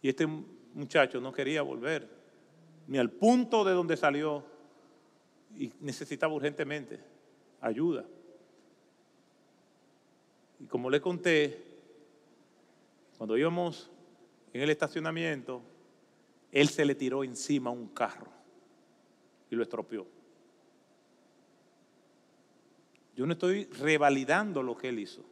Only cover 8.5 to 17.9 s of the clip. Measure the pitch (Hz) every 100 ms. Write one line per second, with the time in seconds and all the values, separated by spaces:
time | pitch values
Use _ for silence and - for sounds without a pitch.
8.5 | _ _ _ _ _ _ _ _ _ _
9.5 | _ _ _ _ _ _ _ _ _ _
10.5 | _ - 127 123 143 180 175 180 156 147
11.5 | - - - - - - _ _ _ _
12.5 | _ _ _ _ _ _ _ 110 113 160
13.5 | 175 175 - - - - _ - _ _
14.5 | 123 147 151 151 170 160 160 165 143 120
15.5 | 127 117 - - _ _ _ _ _ _
16.5 | 139 147 - 143 135 127 135 135 120 -
17.5 | 143 123 123 110